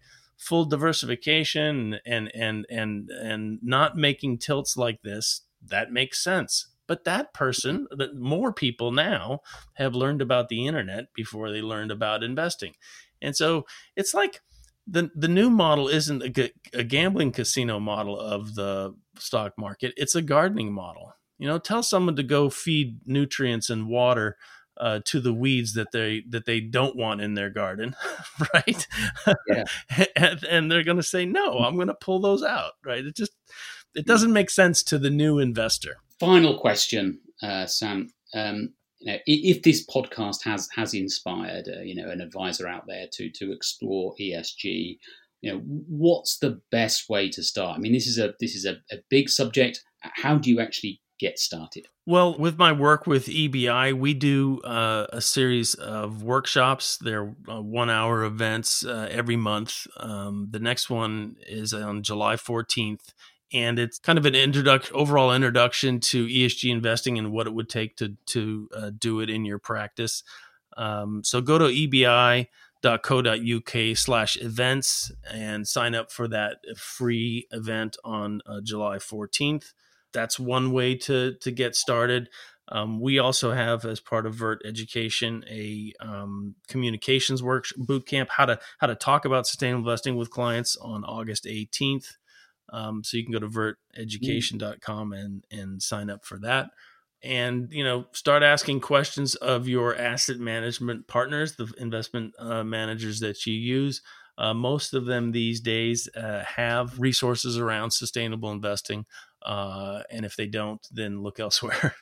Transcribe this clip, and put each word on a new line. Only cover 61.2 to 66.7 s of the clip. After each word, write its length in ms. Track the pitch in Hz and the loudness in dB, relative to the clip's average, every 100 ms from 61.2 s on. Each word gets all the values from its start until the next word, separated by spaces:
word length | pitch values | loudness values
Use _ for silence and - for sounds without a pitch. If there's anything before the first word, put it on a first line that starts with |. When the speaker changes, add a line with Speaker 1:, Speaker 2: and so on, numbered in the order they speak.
| 107 - - | -6 -12 -12
Speaker 1:
is 260 | 107 107 | -8 -6
on 300 | 110 107 104 | -4 -4 -4
July 340 | 104 104 104 113 | -2 0 2 0
fourteenth, 800 | - 117 117 - 107 104 - - - _ - | -2 -4 0 0 -2 -4 -12 -20 -20 _ -4
and 260 | 127 117 117 | 0 2 2
it's 200 | 117 - | 0 -2
kind 200 | - 165 | 2 4
of 80 | 147 | 6
an 80 | |
introduc-, 560 | 131 135 139 139 135 - | 6 4 6 6 6 4
overall 400 | 135 147 143 131 | 0 4 6 6
introduction 680 | 127 131 123 120 - 135 123 | 6 4 6 4 4 2 2
to 260 | - 131 117 | 2 2 2
E 160 | 127 | 4
S 100 | 127 | 4
G 160 | - 127 | 4 0